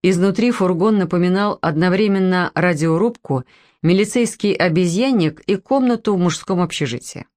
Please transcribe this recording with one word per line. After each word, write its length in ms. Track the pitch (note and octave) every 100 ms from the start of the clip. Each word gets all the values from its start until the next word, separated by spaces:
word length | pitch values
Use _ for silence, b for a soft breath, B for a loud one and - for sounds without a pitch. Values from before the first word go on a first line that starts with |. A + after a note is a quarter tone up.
Изнутри 480 | F3+ F3+ G3 F#3+ A#3+
фургон 460 | A#3+ F#3 E3+ G#3 G#3+
напоминал 600 | F3 F3+ F3+ F#3+ G#3 -
одновременно 880 | E3 D3+ F3+ F#3+ G#3+ G3 F#3 F3+ F3
радиорубку, 920 | - F3+ D#3 D#3+ D#3+ A3+ A#3 - C3+ b b b b
милицейский 680 | D#3+ F#3 G#3 B3 A3+ - G#3+
обезьянник 880 | F#3 F3+ D#3+ F3+ F3 C4 A#3+ D#3 D3+
и 160 | - G3
комнату 600 | - C4+ B3+ A#3 A3 F#3+
в 40 |
мужском 400 | F3 - - F3+
общежитии. 680 | F3 - C#3+ A#2+ - - -